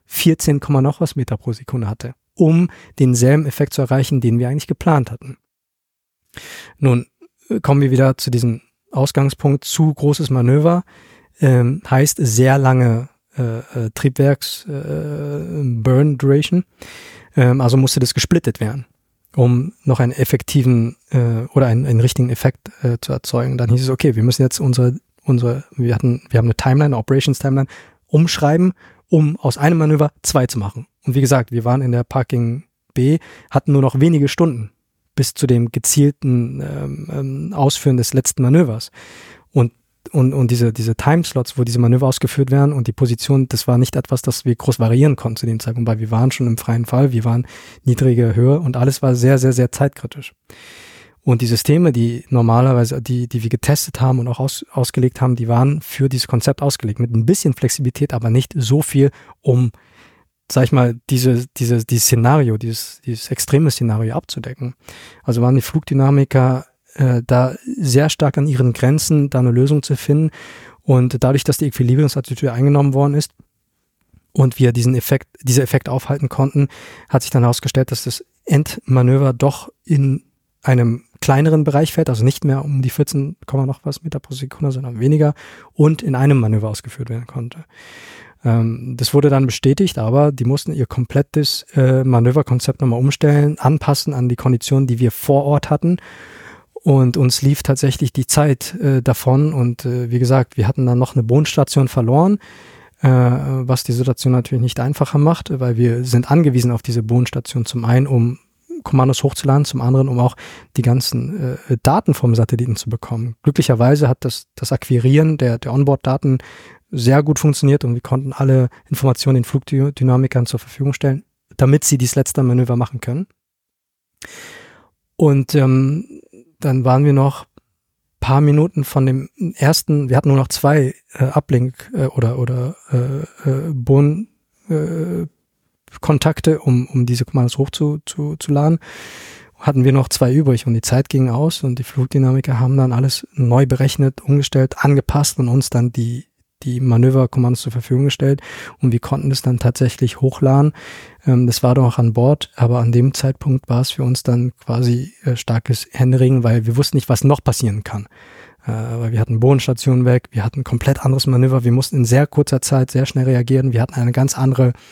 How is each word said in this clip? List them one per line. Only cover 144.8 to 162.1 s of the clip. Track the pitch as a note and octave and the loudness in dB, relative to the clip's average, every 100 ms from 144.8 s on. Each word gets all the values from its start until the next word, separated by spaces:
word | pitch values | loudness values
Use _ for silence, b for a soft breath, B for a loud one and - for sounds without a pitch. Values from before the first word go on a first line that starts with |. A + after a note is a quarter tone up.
| C#3 C#3 - D3 D3 - | 0 2 0 0 -2 -2
und | B2 | 0
uns | B2+ - | 0 0
dann | A#2+ A#2+ | -2 -2
die, | A#2 A#2 A#2+ - _ _ _ | -2 -6 -8 -12 _ _ _
die | C3+ B2 | -8 -4
Manöverkommandos | C3 A#2 C3 C3 B2+ - A#2+ B2 | 0 2 4 2 0 0 0 -2
zur | - | -4
Verfügung | A#2+ - B2+ C#3 | -8 -4 -2 0
gestellt | - C3+ C#3+ B B B B | 0 0 -2 B B B B
und | C3 | -2
wir | A#2 | -2
konnten | - C3+ C3 | -2 -4 -2
das | C3+ | -2
dann | B2+ B2 | -2 0
tatsächlich | B2 - B2+ - B2 - | 0 0 -2 -2 -4 -2
hochladen. | C3+ - C3+ C#3 D3+ B B B B B - | -4 0 2 2 2 B B B B B 0
Ähm, | B2 B2 | 2 2
das | A2+ | 0
war | B2+ B2 | 0 2
doch | |
auch | B2+ - | 2 2
an | A#2 | 0
Bord, | A2+ B2 D3 - - | 2 2 0 -4 -2
aber | A#2+ B2 | 0 2
an | A#2 | 2
dem | A#2+ C3 | 2 2
Zeitpunkt | - C3+ C3+ D3 C3 - | 0 -4 -4 -2 -2 0
war | B2 | -2
es | C3 | -2
für | - | -2
uns | B2+ B2+ | -2 -2
dann | - A#2+ B2 - | 0 0 -2 -6
quasi, | - A#2 B2 A#2+ C#3 - | -6 -2 0 -2 -4 -8
äh, | C3+ A#2+ | -6 -4
starkes | - A#2 - A#2 - | -2 -2 -2 -4 -6
Händering, | - B2+ B2+ B2+ C3 | -2 2 4 4 2
weil | A#2 A#2 A2+ | 2 2 0
wir | A#2 | 0
wussten | C#3+ C#3 | 0 -2
nicht, | - | 0
was | B2 | 2
noch | C3+ C#3+ | 2 2
passieren | - A2+ A#2 G#2 | 0 -2 -2 -4
kann. | - G#2 G#2 B B B B B - | -6 -10 -12 B B B B B -8
Äh, | |
weil | A2 A2+ A#2 A2+ | -8 -6 -6 -2
wir | A2+ | -2
hatten | A2 A2+ | 0 2
Bodenstationen | B2+ C#3 - B2 - B2+ B2+ | 4 4 2 -2 0 2 2
weg, | B2 - | 0 0
wir | A#2 | -4
hatten | G#2+ C#3+ | -4 -4
ein | |
komplett | - A#2+ - C#3 | -4 -2 -2 -2
anderes | C3 C3 C3+ | 0 0 2
Manöver, | B2 C3 C3 | 2 2 2
wir | A#2+ | 2
mussten | A#2+ C3+ C#3+ | 0 0 0
in | |
sehr | A#2 | 2